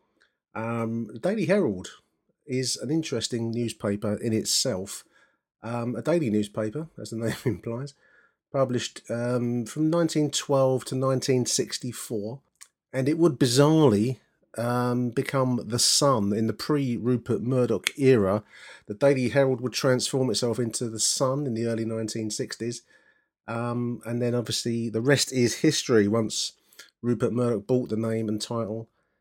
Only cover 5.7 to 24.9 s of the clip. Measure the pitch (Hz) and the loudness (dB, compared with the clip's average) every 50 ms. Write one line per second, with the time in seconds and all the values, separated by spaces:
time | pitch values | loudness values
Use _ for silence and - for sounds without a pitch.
5.7 | 120 120 117 123 120 107 - 151 165 175 151 113 104 107 104 104 - 113 107 107 | -6 -4 -4 -4 -4 -4 0 0 0 2 2 2 2 2 0 0 -4 -4 -4 -4
6.7 | 107 - 160 - - - 110 - 113 113 113 113 - - - 123 101 87 - 117 | -4 -6 -10 -10 -12 -14 -12 -10 -8 -4 -4 -4 -4 -2 -2 -2 -2 -2 -6 -8
7.7 | 117 120 139 139 - _ _ _ _ _ _ _ _ _ _ _ - 135 135 123 | -8 -8 -8 -12 -14 _ _ _ _ _ _ _ _ _ _ _ -2 0 0 0
8.7 | 123 113 - - - - _ - 113 117 120 123 123 123 123 120 120 120 113 110 | 0 -4 -4 -6 -12 -14 _ -8 -6 -4 -2 -2 -2 -2 -2 -2 -2 -4 -4 -6
9.7 | - 151 156 156 165 170 170 156 - 156 151 143 - - - - 139 135 135 131 | -4 -2 0 0 2 2 0 0 0 0 0 0 -2 -4 -2 0 2 2 4 2
10.7 | 131 123 - - 135 131 131 131 135 127 - - 131 127 120 - - - - - | 2 0 -2 -4 -4 -2 0 0 0 0 0 2 2 2 2 0 0 -2 -2 -4
11.7 | - - - 123 113 - - - 123 104 101 110 123 135 _ _ _ _ - _ | -6 -8 -8 -8 -10 -10 -10 -8 -6 -6 -6 -6 -10 -12 _ _ _ _ -20 _
12.7 | _ _ _ _ - 131 131 143 160 160 170 165 135 - 147 120 117 135 143 151 | _ _ _ _ -4 -2 0 0 2 4 4 4 4 4 2 4 6 6 6 8
13.7 | 160 156 151 131 104 101 110 131 131 - _ _ _ _ _ _ - - 117 120 | 8 8 8 8 6 6 2 0 -2 -6 _ _ _ _ _ _ -6 -4 -2 -2
14.7 | 123 123 123 123 120 123 123 120 117 139 131 - - 135 131 127 123 113 - 107 | 0 0 0 0 0 0 -2 -2 -2 -2 -2 0 0 0 0 2 0 -2 -4 -2
15.7 | 117 117 - - - - 147 143 131 110 101 101 107 113 113 110 104 - - - | 0 2 2 2 4 4 4 4 4 4 2 2 2 0 0 -2 -2 -4 -2 -2
16.7 | 151 143 139 127 117 90 104 123 127 117 - - 113 - 113 120 135 127 120 113 | 0 0 0 0 -2 -2 0 0 0 0 0 -2 -2 -2 0 0 2 2 2 2
17.7 | 110 92 - - - - 135 131 131 110 98 92 101 107 - _ - - - - | 0 0 -2 -4 -2 2 6 6 6 6 6 4 2 2 -2 _ -20 -20 -20 -20
18.7 | - - _ - 104 104 143 139 143 131 127 110 101 139 139 135 131 120 127 123 | -20 -20 _ -10 -4 2 4 4 4 4 0 2 2 4 4 4 2 0 -4 -6
19.7 | - - - 135 127 123 - - - 131 131 123 104 - 127 117 110 113 120 113 | -4 0 2 2 2 2 0 -2 -2 -2 0 0 0 0 -2 -2 -2 -2 -2 -4
20.7 | - - 123 113 110 107 - - - - 143 127 135 147 147 135 113 113 117 117 | -2 -4 -6 -6 -4 -4 -2 -2 0 0 0 0 0 -2 -2 -4 -4 -2 -2 -2
21.7 | 113 110 113 113 113 110 113 107 - 117 110 107 107 - 127 - - - 113 120 | -2 -2 -4 -4 -4 -4 -4 -6 -6 -6 -6 -6 -6 -6 -8 -8 -8 -8 -6 -6
22.7 | 117 - _ _ _ _ _ _ _ _ _ _ _ _ - - 117 117 120 120 | -6 -8 _ _ _ _ _ _ _ _ _ _ _ _ -12 -8 -6 -6 -4 -4
23.7 | 120 120 120 120 120 107 - 113 120 120 123 120 120 123 113 - 117 - - 120 | -4 -4 -4 -4 -6 -6 -8 -6 -4 -2 -2 0 0 -2 -2 -2 -6 -4 -2 -2
24.7 | 117 117 117 117 | -4 -2 -4 -2